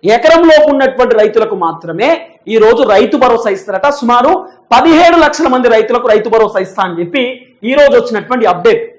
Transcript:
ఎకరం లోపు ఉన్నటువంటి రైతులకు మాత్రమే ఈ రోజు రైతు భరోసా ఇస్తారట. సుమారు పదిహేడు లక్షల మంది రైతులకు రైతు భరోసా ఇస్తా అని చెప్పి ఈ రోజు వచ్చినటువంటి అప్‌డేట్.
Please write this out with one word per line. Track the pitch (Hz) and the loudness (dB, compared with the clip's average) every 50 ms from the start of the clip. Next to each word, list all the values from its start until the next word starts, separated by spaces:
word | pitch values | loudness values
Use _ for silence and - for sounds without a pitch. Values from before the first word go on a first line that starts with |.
| - 180 220 | 0 0 0
ఎకరం | 240 - 311 330 330 349 330 | 2 2 4 4 4 4 4
లోపు | 311 302 302 302 285 | 4 4 4 2 0
ఉన్నటువంటి | 269 269 254 - 220 254 233 240 220 | 0 -2 -2 0 -2 0 0 2 0
రైతులకు | 214 220 220 233 220 - 208 185 175 | 0 0 0 -2 -2 -2 -4 -6 -6
మాత్రమే | 165 160 160 - 165 160 170 220 285 330 - - - _ _ _ - | -6 -6 -8 -12 -12 -8 -4 -2 -2 -2 -4 -6 -16 _ _ _ -4
ఈ | 214 226 | 0 2
రోజు | 214 220 233 226 277 214 208 | 2 2 2 2 0 0 2
రైతు | 196 233 214 - 277 254 | 0 2 0 0 0 0
భరోసా | 247 240 226 226 220 196 | 0 0 0 -2 -4 -6
ఇస్తారట. | 190 - - 196 190 - 285 285 - | -6 -8 -8 -8 -4 -2 -2 -4 -2
సుమారు | 247 226 240 247 247 294 370 370 - - - _ _ _ - | -2 0 0 2 2 0 -2 -2 -4 -14 -20 _ _ _ 0
పదిహేడు | 247 262 330 320 302 349 339 339 339 320 | 2 2 4 4 4 4 4 4 4 2
లక్షల | 294 294 - 320 294 247 | 0 0 -2 -2 -2 -2
మంది | 254 247 240 220 | -2 0 0 0
రైతులకు | 220 208 - 240 226 - 240 208 | 0 0 -2 -4 -4 0 0 0
రైతు | 214 - 233 214 | 0 0 0 0
భరోసా | 226 220 202 - 196 190 | 0 0 0 -2 -6 -6
ఇస్తా | 190 - - 196 | -6 -6 -6 -6
అని | 180 175 165 | -6 -6 -8
చెప్పి | 175 170 - 277 247 247 262 247 - _ _ _ - 226 | -8 -6 -4 -6 -6 -6 -8 -12 -18 _ _ _ -6 -4
ఈ | 262 294 | 0 2
రోజు | 294 277 240 240 | 2 4 4 2
వచ్చినటువంటి | 233 - 226 208 - - 247 254 226 196 180 | 0 0 -6 -8 -6 -6 -4 -2 -2 -2 -2
అప్‌డేట్. | 170 175 226 208 - - - - | 0 0 0 0 0 -4 -10 -16